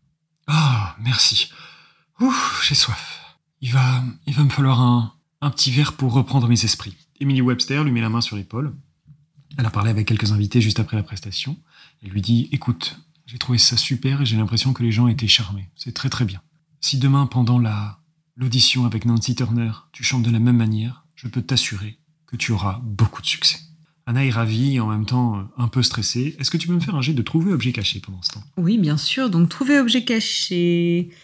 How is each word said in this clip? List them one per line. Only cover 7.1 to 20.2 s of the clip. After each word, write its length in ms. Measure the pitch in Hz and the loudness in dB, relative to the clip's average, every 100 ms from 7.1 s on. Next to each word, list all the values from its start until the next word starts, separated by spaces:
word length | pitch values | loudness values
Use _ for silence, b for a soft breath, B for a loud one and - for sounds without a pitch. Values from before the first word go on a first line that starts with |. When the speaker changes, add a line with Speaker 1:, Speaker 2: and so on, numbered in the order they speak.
| - | -6
Speaker 1:
Emily 220 | 139 131 | 0 2
Webster 420 | 127 123 - 139 | 2 0 -2 0
lui 100 | 151 | 0
met 80 | 120 | 0
la 80 | 113 | 0
main 120 | 117 | -2
sur 160 | 113 104 | -2 -6
l'épaule. 380 | 95 110 147 - - _ _ - _ _ _ - | -8 -6 -6 -8 -16 _ _ -20 _ _ _ -4
Elle 80 | 117 | -2
a 40 | |
parlé 200 | 104 107 | 0 0
avec 160 | 107 104 | 0 0
quelques 260 | 113 107 | 0 2
invités 280 | 104 101 123 | 0 2 2
juste 180 | 107 107 | 2 0
après 180 | 110 110 | -2 -4
la 60 | |
prestation. 540 | 98 98 104 92 - 156 b b b _ | -4 -8 -10 -8 -8 -10 b b b _
Elle 80 | 101 | -8
lui 100 | 98 | -4
dit, « 280 | 98 117 - | 2 2 2
Écoute, 480 | 143 - 117 - - - _ - | -2 -2 -4 -6 -12 -18 _ -14
j'ai 120 | 123 | -8
trouvé 200 | - 120 | -2 2
ça 180 | - 120 | 2 0
super 440 | - 127 131 139 | -2 -2 0 0
et 60 | 135 | 0
j'ai 100 | 110 | 2
l'impression 360 | 110 113 139 | 2 0 0
que 100 | 127 | 0
les 100 | 120 | 2
gens 160 | 110 120 | 4 4
étaient 180 | 110 110 | 2 2
charmés. 440 | - 101 98 95 | 0 -2 -10 -12
C'est 180 | - - | -14 -12
très, 160 | 117 135 | -6 -4
très 160 | - | -2
bien. 160 | 110 92 - _ _ _ | -2 -4 -14 _ _ _
Si 180 | - 135 | -4 0
demain, 280 | 135 139 139 | 4 4 2
pendant 320 | 127 117 123 | 2 2 2
la, 400 | 113 104 104 101 _ _ _ - | 2 -2 -6 -12 _ _ _ -6
l'audition 500 | 127 120 - 131 120 | -2 2 2 2 0
avec 180 | 107 | 0
Nancy 300 | 120 117 104 | 2 0 0
Turner, 380 | 120 123 117 113 110 - | -2 -2 0 -2 -6 -14
tu 120 | - | -8
chantes 180 | 120 131 | -4 0